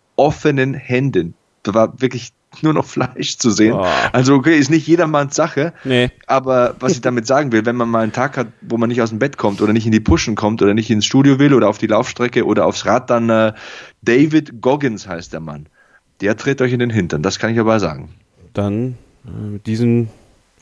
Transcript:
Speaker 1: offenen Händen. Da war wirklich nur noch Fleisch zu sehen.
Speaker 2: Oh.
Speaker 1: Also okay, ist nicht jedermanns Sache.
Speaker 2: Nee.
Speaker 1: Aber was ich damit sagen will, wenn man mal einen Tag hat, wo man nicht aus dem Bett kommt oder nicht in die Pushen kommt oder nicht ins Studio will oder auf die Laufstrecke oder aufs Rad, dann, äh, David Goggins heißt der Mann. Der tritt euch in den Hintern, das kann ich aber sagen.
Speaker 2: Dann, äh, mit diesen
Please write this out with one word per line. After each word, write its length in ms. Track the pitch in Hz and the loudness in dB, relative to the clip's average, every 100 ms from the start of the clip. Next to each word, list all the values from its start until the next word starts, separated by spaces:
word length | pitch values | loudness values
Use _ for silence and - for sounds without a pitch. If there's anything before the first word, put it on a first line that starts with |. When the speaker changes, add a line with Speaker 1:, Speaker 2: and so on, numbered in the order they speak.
| _ | _
Speaker 1:
offenen 600 | - 143 151 156 139 135 | 0 0 2 0 0 -2
Händen. 600 | 139 - 123 135 95 85 - _ _ | -4 -4 -2 0 0 -2 -8 _ _
Da 100 | - | -2
war 260 | 104 110 - | 2 2 0
wirklich 320 | 123 123 - - _ - | -4 -4 -12 -20 _ -4
nur 120 | 156 | 0
noch 100 | 151 | 0
Fleisch 540 | - - 131 - 147 - | -2 -4 -6 -6 -8 -2
zu 120 | 120 | -2
sehen. 220 | 101 107 | 2 2
Speaker 2:
Oh. 120 | 104 90 73 - | 2 0 -2 0
Speaker 1:
Also 220 | 123 127 | 0 4
okay, 220 | 139 139 160 | 4 4 2
ist 140 | 131 | 4
nicht 160 | 160 151 | 0 2
jedermanns 480 | 170 156 147 143 | 2 2 0 -2
Sache. 380 | - 156 139 160 - | -2 -2 -2 -4 -6
Speaker 2:
Nee. 280 | 135 127 123 - - | -2 0 0 -4 -2
Speaker 1:
Aber 480 | 135 131 127 120 - | -2 2 2 0 0
was 140 | 127 | -2
ich 80 | 131 | -2
damit 260 | 127 120 110 | -2 -2 0
sagen 240 | 135 147 | 0 2
will, 160 | 113 113 | 0 0
wenn 80 | |
man 140 | 120 117 | -2 -2
mal 160 | 113 | 0
einen 80 | 110 | -2
Tag 240 | 123 139 135 | -2 -4 -4
hat, 100 | 113 - | -8 -10
wo 180 | - 117 | -6 -2
man 100 | 117 | 0
nicht 140 | 120 | 0
aus 80 | 113 | -2
dem 80 | 107 | 0
Bett 180 | 139 - | -4 -2
kommt 240 | 110 101 | -4 0
oder 120 | 104 | 0
nicht 140 | 113 113 | 2 2
in 60 | |
die 80 | 107 | 2
Pushen 360 | 110 160 - 107 | 2 0 0 -2
kommt 260 | 107 110 | -2 2
oder 120 | 98 | 2
nicht 160 | 104 110 | 2 2
ins 160 | 107 - | 0 2
Studio 340 | 135 139 135 | 4 4 4
will 140 | 143 | 4
oder 140 | 131 104 | 4 4
auf 100 | 107 | 0
die 100 | 107 | 0
Laufstrecke 580 | 107 - - 120 123 101 | 0 -2 -4 -2 0 0
oder 200 | 104 85 | 2 2
aufs 200 | - 92 | 0 -2
Rad, 240 | 117 131 | -2 0
dann, 200 | 120 117 | 0 2
äh, 220 | 113 110 107 - - - _ | 2 2 -2 -14 -20 -20 _
David 580 | - 123 156 156 147 117 | 0 2 4 2 -2 -4
Goggins 480 | 127 143 139 101 92 | -2 0 -2 -6 -10
heißt 240 | 85 85 | -12 -10
der 80 | 82 | -12
Mann. 260 | 80 73 73 _ _ _ _ _ | -12 -14 -16 _ _ _ _ _
Der 160 | 98 110 | -2 -2
tritt 260 | 139 135 | -2 0
euch 100 | 127 | 0
in 60 | 123 | 0
den 120 | 123 | 0
Hintern, 320 | 110 85 76 | 0 -2 -2
das 180 | 87 - | -2 -2
kann 120 | 110 | -2
ich 60 | 117 | 0
aber 220 | 110 110 | 2 2
sagen. 300 | 90 71 - - _ _ - | 0 -6 -14 -20 _ _ -12
Speaker 2:
Dann, 420 | - 101 104 127 123 _ _ 120 | -4 -4 -2 -4 -8 _ _ -18
äh, 240 | 110 107 | -12 -12
mit 140 | 104 - | -10 -6
diesen 420 | 110 120 117 113 - _ _ _ _ | -2 2 2 0 -8 _ _ _ _